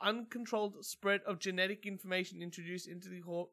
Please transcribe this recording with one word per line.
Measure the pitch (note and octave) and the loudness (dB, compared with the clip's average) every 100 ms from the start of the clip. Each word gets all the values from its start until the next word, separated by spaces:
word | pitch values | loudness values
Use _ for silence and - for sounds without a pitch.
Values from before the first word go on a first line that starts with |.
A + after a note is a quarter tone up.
uncontrolled | G3 A3+ A3+ A#3+ A3+ A3 G#3 G3 - | 2 2 0 -6 0 2 2 -2 -10
spread | - G3 G3+ | 0 4 4
of | G3+ F3+ | 4 0
genetic | G3 F#3 F#3+ G#3 G#3 | 0 4 4 2 -4
information | G3 F#3 F#3 F#3 F3 | -6 0 0 0 -4
introduced | F3 E3 E3+ F3+ F#3 | -8 -6 -6 -6 -6
into | F3 F#3 | -10 -10
the | F#3 | -10
ho-, | E3+ E3+ F3 | -2 -2 -2